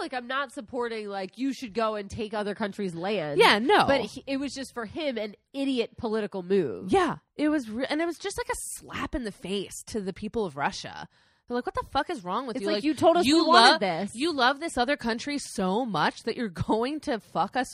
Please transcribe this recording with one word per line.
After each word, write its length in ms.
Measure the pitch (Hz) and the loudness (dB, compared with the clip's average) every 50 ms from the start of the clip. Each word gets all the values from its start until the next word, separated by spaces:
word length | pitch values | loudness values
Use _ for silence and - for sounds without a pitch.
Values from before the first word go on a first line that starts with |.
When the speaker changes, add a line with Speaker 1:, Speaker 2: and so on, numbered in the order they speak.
Speaker 1:
like, 140 | 370 320 269 | -4 -4 -6
I'm 100 | 254 240 | -8 -6
not 260 | 240 262 269 277 240 | -4 -4 -4 -4 -4
supporting, 560 | - 294 220 - 240 247 240 233 226 220 214 | -8 -12 -12 -8 -4 -4 -4 -4 -4 -6 -6
like, 300 | 202 196 196 190 185 - | -6 -6 -6 -6 -8 -6
you 160 | 220 262 277 240 | -4 -4 -4 -4
should 220 | - 269 214 185 | -4 -8 -6 -2
go 180 | 233 220 220 220 | -2 0 0 -2
and 160 | 208 202 202 | -4 -6 -8
take 240 | - 214 220 208 208 | -6 -8 -6 -4 -4
other 220 | 208 208 208 202 | -4 -2 -2 -2
countries' 400 | - 226 202 196 - 202 185 160 | -2 -4 -4 -4 -4 -4 -4 -4
land. 440 | 165 170 196 220 190 151 151 143 254 | -4 -2 -2 0 0 -2 0 4 6
Speaker 2:
Yeah, 200 | 453 349 233 208 | 6 8 6 4
no. 260 | 233 302 415 - 147 | 4 4 6 6 6
Speaker 1:
But 160 | - 277 262 | 6 4 2
he, 220 | 208 - - 262 - | 0 -4 -10 -12 -6
it 120 | - 277 | -4 -4
was 160 | 269 285 262 - | -4 -4 -6 -6
just 180 | 269 262 - - | -8 -12 -10 -10
for 120 | 240 226 | -10 -10
him 340 | 190 - 311 320 285 240 220 | -8 -6 -4 -4 -2 -2 -4
an 160 | 208 214 190 _ _ _ - | -6 -8 -10 _ _ _ -6
idiot 420 | 277 277 269 262 240 220 - - | -4 -2 0 0 0 -2 -4 -4
political 460 | - - 220 214 220 208 196 - 190 | -6 -4 -2 -2 -2 -2 -4 -6 -6
move. 500 | 175 175 196 196 165 123 95 87 135 185 | 0 2 4 4 4 2 -2 -4 -2 2
Speaker 2:
Yeah. 260 | 233 381 359 277 165 151 _ _ - | 2 4 4 2 -2 -6 _ _ -4
It 140 | - 294 302 | 0 0 2
was, 200 | 302 311 233 220 | 2 0 -2 -4
re-, 160 | 208 240 277 | -6 -4 -2
and 140 | - 269 302 | -2 0 0
it 40 | 339 | -2
was 100 | 339 311 | -2 -4
just, 180 | - - 403 - 466 | -6 -8 -8 -6 -6
like, 100 | 480 - | -4 -4
a 80 | 466 - - - - - | -4 -6 -6 -10 -12 -14
slap 340 | - - - - 262 - - | -14 -12 -10 -8 -8 -6 -6
in 120 | 302 240 | -6 -6
the 60 | 208 | -6
face 520 | - - - 180 196 202 165 - - - - | -10 -8 -8 -4 -4 -4 -4 -6 -10 -14 -12
to 140 | - - 220 | -8 -6 -6
the 120 | 190 190 185 | -6 -6 -8
people 300 | - 214 214 - 240 208 | -8 -8 -6 -4 -2 -4
of 140 | 175 135 | -2 -2
Russia. 500 | 143 143 175 - - - 104 78 76 76 - _ _ _ _ _ _ _ | -2 -2 -2 -2 -4 -10 -10 -12 -12 -14 -16 _ _ _ _ _ _ _
They're 80 | - 240 | -6 -6
like, 100 | 247 247 | -4 -4
"What 80 | 381 - | -4 -4
the 140 | 508 - - | -6 -6 -2
fuck 220 | - 269 302 - | -2 -2 -2 -2
is 120 | 349 240 175 | -6 -8 -6
wrong 220 | 180 185 233 277 | -4 -4 -4 -4
with 120 | 247 208 | -4 -6
Speaker 1:
It's 40 | 262 | -4
Speaker 2:
you?" 60 | 196 | -2
Speaker 1:
like, 80 | - - | 0 0
Speaker 2:
Like, 80 | 208 254 | 0 0
Speaker 1:
"You 100 | 302 302 | 0 0
told 240 | - 294 330 330 | 4 6 6 6
us 80 | 349 - | 6 6
Speaker 2:
you 160 | 254 302 330 320 | 6 6 6 6
Speaker 1:
we 40 | - | 8
wanted 220 | 320 233 233 262 | 8 10 10 10
Speaker 2:
lo-, 60 | 311 320 | 8 6
Speaker 1:
this." 320 | 208 185 165 156 202 196 - | 4 0 0 0 -2 -4 -4
Speaker 2:
you 180 | 220 285 349 | -2 -2 -2
love 280 | 311 269 233 254 285 269 | 2 2 2 2 2 2
this 180 | 330 330 - | -4 -4 0
other 180 | 262 240 233 294 | 0 0 0 0
country 440 | - - 233 220 240 - 285 285 277 | -2 0 -4 -4 -4 -4 -6 -6 -6
so 440 | - - - - 190 185 190 226 262 | -6 -6 -4 -2 0 0 0 0 0
much 380 | 233 185 147 160 226 - - - | 0 0 0 0 0 0 -4 -6
that 120 | 233 - | -6 -4
you're 100 | - 240 202 | -4 -4 -6
<laughs> 180 | 165 - - | -4 -4 -2
going 320 | - 233 214 233 262 302 294 | 0 0 0 0 -2 -4 -6
to 180 | - 302 247 208 | -4 -4 -4 -4
fuck 360 | - _ - 175 170 202 - | -6 _ -2 -2 -2 0 0
us 180 | 262 254 - | -4 -4 -4